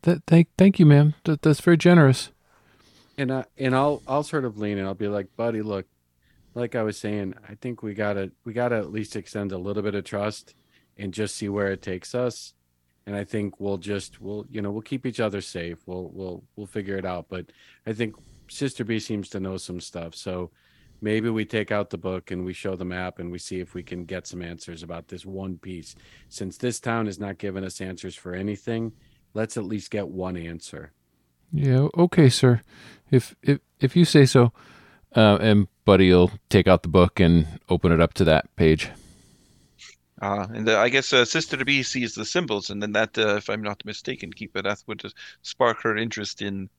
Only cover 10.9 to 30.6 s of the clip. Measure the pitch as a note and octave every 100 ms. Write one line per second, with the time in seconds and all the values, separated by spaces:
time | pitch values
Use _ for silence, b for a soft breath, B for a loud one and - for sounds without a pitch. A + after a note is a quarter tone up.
10.9 | _ G2+ F#2 G#2 - G#2 G2+ G2 F#2+ -
11.9 | F2+ - B2 B2 - - _ _ _ _
12.9 | _ - G2+ G2+ A2 G#2 - G2+ G2 F#2+
13.9 | G2+ - _ G2 G#2 G#2 A#2 G2+ G#2 -
14.9 | C3+ C3 A2+ A2 G2 - F2+ E2+ E2+ -
15.9 | F2+ F2+ F2+ F#2 F2+ _ - G2+ G#2+ G2
16.9 | G2 F#2 F2+ E2 F#2 E2 b b b -
17.9 | G#2+ A2+ A2 _ _ _ - C#3 - A2
18.9 | A2 - G#2+ F#2+ G2+ F#2+ F#2+ - F2+ -
19.9 | F2 E2+ - G2 F2+ F2 _ _ _ _
20.9 | _ G#2 A2 A2+ A2 G#2+ A2 G#2 G#2 G2
21.9 | F2+ F#2+ F#2 - F2+ F2+ F2+ G2 F#2 F2+
22.9 | F2+ F2+ - F2 F2 - F#2 F2 F2+ E2+
23.9 | F2+ E2 F#2 - F2+ F2 E2 - E2 E2
24.9 | E2+ E2 F#2 F#2+ F#2+ F#2+ F2 F#2+ F2+ D#2+
25.9 | - b b b - F#2+ - B2 A#2 B2
26.9 | A#2 A2 F#2 G2+ F#2+ G2+ F#2+ F#2+ - F#2+
27.9 | F2+ F#2+ - F#2 F2+ G2 G2+ - A2+ A2+
28.9 | - _ _ _ G#2+ A2 - G2 G#2+ -
29.9 | G#2+ F#2+ F#2 F#2 F2+ E2 E2